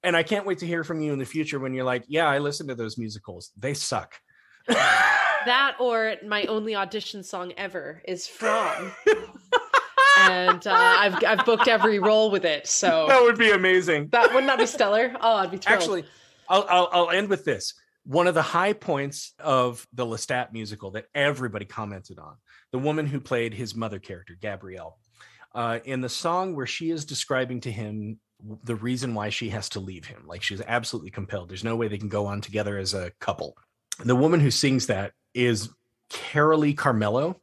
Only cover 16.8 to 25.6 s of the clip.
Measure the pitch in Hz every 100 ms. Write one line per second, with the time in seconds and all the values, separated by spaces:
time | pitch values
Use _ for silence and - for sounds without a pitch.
16.8 | 175 175 170 180 202 196 - 110 - -
17.8 | _ _ - 139 175 165 156 170 190 208
18.8 | - 143 143 143 - _ - 131 123 117
19.8 | - 123 120 110 - 127 123 113 107 107
20.8 | 101 101 - 147 143 131 123 104 98 -
21.8 | 107 98 - 85 76 - _ - _ 127
22.8 | 143 151 147 139 - 123 117 107 113 113
23.8 | 113 101 - 92 95 87 104 95 95 92
24.8 | 82 _ _ _ - _ - 120